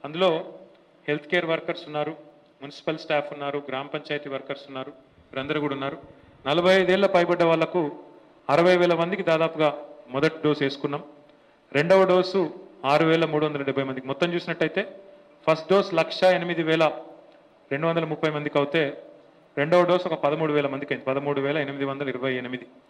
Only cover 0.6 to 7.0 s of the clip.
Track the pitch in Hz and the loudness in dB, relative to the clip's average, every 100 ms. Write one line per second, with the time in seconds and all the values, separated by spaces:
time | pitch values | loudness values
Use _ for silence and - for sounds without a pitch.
0.6 | - _ _ _ - 151 - 175 165 165 | -20 _ _ _ -4 -4 -2 -2 0 -4
1.6 | - 165 - 151 147 160 - _ _ _ | -4 -10 -8 -6 -6 -8 -18 _ _ _
2.6 | 143 - - 156 - 151 143 147 143 143 | -18 -10 -8 -8 -2 -2 -2 -8 -6 -6
3.6 | 143 131 143 156 147 147 143 135 - 139 | -6 -8 -6 -10 -6 -8 -6 -10 -8 -12
4.6 | - 135 131 - _ _ _ 135 139 151 | -10 -12 -12 -16 _ _ _ -10 -4 -4
5.6 | 147 135 135 - - - - - 135 156 | -2 -4 -6 -8 -16 -20 -20 -10 0 2
6.6 | 175 190 180 185 | 6 6 6 4